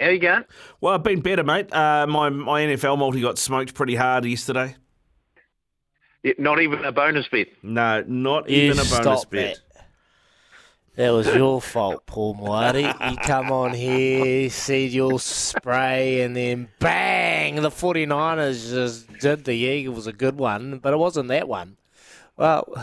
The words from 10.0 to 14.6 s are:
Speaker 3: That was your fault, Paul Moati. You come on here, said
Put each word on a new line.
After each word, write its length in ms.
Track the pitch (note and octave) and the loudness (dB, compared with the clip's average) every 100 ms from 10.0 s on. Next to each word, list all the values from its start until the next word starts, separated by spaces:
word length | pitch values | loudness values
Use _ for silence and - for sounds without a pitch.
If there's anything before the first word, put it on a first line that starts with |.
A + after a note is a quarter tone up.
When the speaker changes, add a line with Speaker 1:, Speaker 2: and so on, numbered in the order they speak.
| _ _ _ _ _ - - _ _ - | _ _ _ _ _ -20 -20 _ _ 0
Speaker 3:
That 140 | B2 | 2
was 220 | A#2 A2 | 4 4
your 280 | C3+ C3+ C3 | 4 4 2
fault, 460 | - A#2 G2+ D#2+ - | -2 -2 -2 -2 -8
Paul 280 | A2 G#2+ | -4 -4
Moati. 480 | G2+ G2+ G#2+ A#2+ C3 C#3+ B2+ B2 | -4 -4 0 2 2 0 -2 -6
You 80 | B2 | -4
come 340 | B2+ C3+ C3 | -2 0 0
on 200 | C3 B2+ | -2 -2
here, 760 | B2 B2+ C3 C3 C3 C3 C3 C3 | -2 -2 0 2 2 2 0 0
said 400 | - | -4